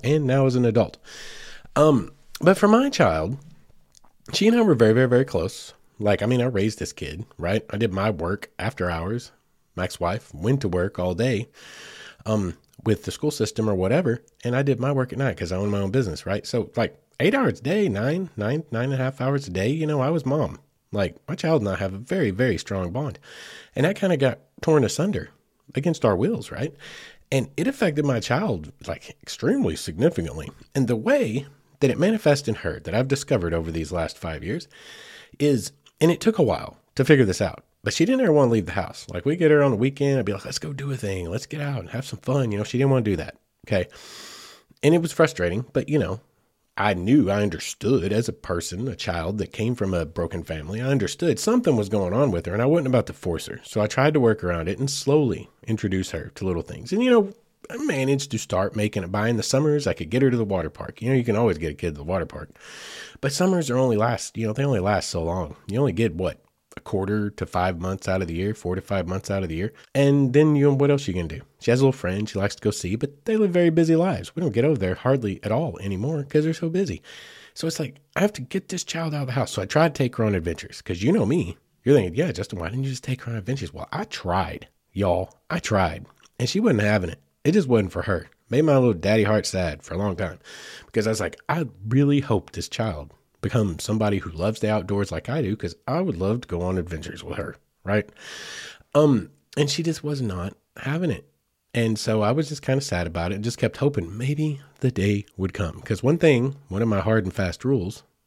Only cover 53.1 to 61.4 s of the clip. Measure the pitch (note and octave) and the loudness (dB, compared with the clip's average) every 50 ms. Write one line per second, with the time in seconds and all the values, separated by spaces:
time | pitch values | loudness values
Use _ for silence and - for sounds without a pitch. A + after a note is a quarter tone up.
53.1 | - - - F#2 E2 - - - - - - - - G#2+ G#2 G#2+ - - C3+ D3+ | -4 -8 -4 -4 -4 -4 -4 -8 -12 -14 -12 -6 -2 0 0 0 2 2 4 4
54.1 | D3+ D3+ B2 A2+ G#2+ A2 - F2+ F2 E2+ D#2+ F2 G2+ - C3+ C#3 - - - C#3 | 4 4 4 4 4 2 0 -2 -2 -2 -2 -4 -4 -2 -4 -4 -4 -4 0 2
55.1 | C#3+ D#3 D3 A#2+ F2 D#2+ - - _ _ - - A2+ G#2 - G2+ F#2 F#2+ F#2 - | 4 4 4 2 0 -2 -6 -12 _ _ -6 -4 -4 -2 -2 0 0 -2 -2 -2
56.1 | - D#2 D2 - - - G2 F#2 F2 E2 D#2 - E2 D#2+ A#2 A#2+ F#3 G#3+ B3 B3+ | -6 -8 -8 -10 -10 -6 -4 -2 -2 -2 -4 -8 -10 -14 -8 -4 -2 2 4 6
57.1 | A#3+ A3+ G3 G3 - - _ _ _ _ - - - A#3+ D4 D4 E3 C3+ C3 C3+ | 6 6 6 4 0 -12 _ _ _ _ -16 -14 -10 -6 -4 -2 -2 0 2 2
58.1 | C#3 C#3 C#3 - A2+ G#2+ - - G2+ F#2 G2 G2+ - G#2+ G#2 G#2 - G#2 F2+ F2 | 2 0 0 -2 -4 -6 -4 -2 -2 0 0 0 -2 -2 -2 -2 -2 -4 -6 -4
59.1 | F#2 G2+ G#2+ A#2 A#2+ G#2+ - - - C3 D3+ D3+ D3 D3 C3 F#2+ E2 - E2+ D#2 | -2 -2 0 0 0 0 0 0 0 2 2 2 2 0 0 -2 -2 -2 -4 -2
60.1 | A2 B2+ C#3 C3+ A#2+ A#2 A2+ G2+ G2 F2+ D#2+ D#2 - - - - - - - A#2+ | 0 2 4 4 4 2 0 0 -2 -2 -2 -4 -8 -10 -12 -14 -12 -6 -2 0
61.1 | C3+ C3 A#2+ A#2+ G#2 G#2+ | 0 2 2 2 2 2